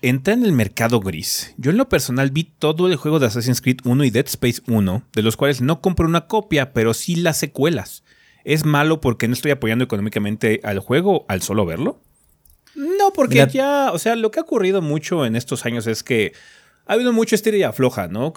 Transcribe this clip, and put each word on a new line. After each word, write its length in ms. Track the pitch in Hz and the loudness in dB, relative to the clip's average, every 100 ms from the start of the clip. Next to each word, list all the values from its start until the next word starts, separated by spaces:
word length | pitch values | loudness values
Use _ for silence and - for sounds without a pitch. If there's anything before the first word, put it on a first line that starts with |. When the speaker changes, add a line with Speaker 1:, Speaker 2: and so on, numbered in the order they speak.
Speaker 1:
entra 320 | 123 131 151 | 0 0 2
en 100 | 240 | 2
el 80 | 226 | 4
mercado 480 | 135 104 - 117 117 | 2 0 0 0 0
gris. 540 | 95 80 - - - - | 0 -6 -6 -6 -8 -6
Yo 140 | 127 | 0
en 80 | 208 | 0
lo 100 | 269 | 2
personal 420 | 165 - 127 139 | 0 0 -2 0
vi 120 | 139 | -2
todo 420 | 170 - 151 156 180 | -4 -2 -2 2 0
el 80 | 160 | 0
juego 220 | 151 160 | 0 2
de 80 | 123 | 2
Assassin's 340 | 117 120 120 | 0 -2 0
Creed 160 | 127 127 | 0 0
uno 200 | 123 127 | 2 2
y 60 | 139 | 4
Dead 160 | 113 123 | 2 0
Space 340 | - 123 - - | -2 -2 -2 0
uno, 360 | 110 95 92 - | 0 2 -2 -4
de 80 | 110 | -2
los 160 | 110 110 | 0 2
cuales 240 | 139 127 | 0 0
no 180 | 127 160 | 0 0
compré 240 | 190 165 | 0 0
una 220 | 165 165 - | 2 0 0
copia, 480 | 220 202 151 135 | -4 0 0 0
pero 180 | 120 113 | 0 0
sí 240 | 113 - 170 | 0 -2 -2
las 220 | 175 151 | 0 -2
secuelas. 640 | 147 - 147 139 90 - _ _ _ _ | -4 -2 0 0 -6 -16 _ _ _ _
¿Es 220 | - 156 151 | -2 0 2
malo 340 | 147 156 160 | 2 2 0
porque 260 | 131 110 117 | -2 0 -2
no 60 | |
estoy 200 | 123 151 | -2 -2
apoyando 320 | 135 110 113 | -2 0 -2
económicamente 760 | 127 104 107 107 104 107 113 110 | -2 -2 -4 -4 -4 -2 0 0
al 140 | 107 98 | -2 -6
juego 440 | - 131 190 180 - | -2 0 2 0 -2
al 120 | 95 | -4
solo 240 | 92 104 | -2 -2
verlo?" 380 | 87 82 180 - _ _ _ _ _ _ _ | -2 -2 -4 -6 _ _ _ _ _ _ _
No, 380 | 294 294 392 392 | -10 -4 0 2
porque 200 | 381 254 269 | 2 2 4
Speaker 2:
Mira. 120 | 139 | 4
Speaker 1:
ya, 420 | 262 269 285 269 | 2 0 0 0
o 60 | 165 | 0
sea, 160 | 226 233 | -2 0
lo 140 | 220 | -2
que 100 | 311 | -2
ha 20 | |
ocurrido 400 | 320 247 185 196 | -2 0 0 0
mucho 420 | 156 156 - 175 | 0 -2 -2 -2
en 120 | 123 113 | 0 -2
estos 280 | - 127 | -4 -4
años 220 | 120 117 110 | -4 -4 -4
es 160 | 110 | -4
que 300 | - 117 95 - - - _ _ - | 0 0 0 -4 -20 -20 _ _ -2
ha 60 | |
habido 220 | 226 247 | 0 2
mucho 200 | 226 226 | 2 2
estira 220 | 214 220 208 | 2 2 2
y 60 | |
afloja, 460 | 151 - 127 - 87 | 0 2 0 0 -6
¿no? 260 | 101 147 | -4 -6